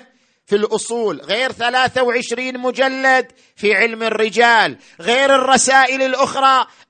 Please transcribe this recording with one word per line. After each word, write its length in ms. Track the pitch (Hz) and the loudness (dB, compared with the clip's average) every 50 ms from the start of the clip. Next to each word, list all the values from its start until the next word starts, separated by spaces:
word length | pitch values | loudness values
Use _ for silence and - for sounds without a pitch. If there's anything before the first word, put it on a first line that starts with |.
| - _ _ _ _ _ _ _ _ | -2 _ _ _ _ _ _ _ _
في 100 | - 202 | -2 -2
الأصول، 680 | 208 208 214 220 202 - - 233 240 226 202 160 135 | -2 -2 -2 -4 -4 -6 -6 -6 -4 -4 -4 -6 -6
غير 300 | - 143 196 233 262 262 | -8 -6 -4 -4 -4 -4
ثلاثة 520 | 247 - 233 240 247 254 262 240 - 262 254 | -6 -4 -4 -2 0 0 0 0 0 -2 -2
وعشرين 560 | 240 233 254 240 - 233 240 254 254 254 247 | -2 -2 -4 -4 -6 -6 -6 -6 -8 -8 -6
مجلد 720 | 247 254 247 - 269 269 262 262 262 269 262 254 247 - _ _ _ _ _ | -6 -4 -2 0 -2 -2 -2 0 2 2 2 2 2 -2 _ _ _ _ _
في 180 | - - 202 208 | -4 -2 0 2
علم 300 | 190 220 233 226 220 226 | 2 0 0 -2 -4 -4
الرجال، 760 | 226 220 214 220 220 175 220 240 233 233 220 196 156 123 - _ _ _ - | -4 -2 -2 -2 -2 2 2 4 4 4 4 2 0 -2 -8 _ _ _ -10
غير 360 | 170 190 240 262 277 277 277 | -4 -2 0 2 2 2 2
الرسائل 680 | 269 254 254 233 226 - 254 269 269 262 254 262 269 | 2 2 2 2 2 2 2 4 4 4 2 0 -2
الأخرى 640 | 262 262 262 254 277 - - 277 262 269 262 254 226 - _ _ _ - | -2 -2 -2 -2 -2 -2 -2 0 2 2 2 2 0 -4 _ _ _ 0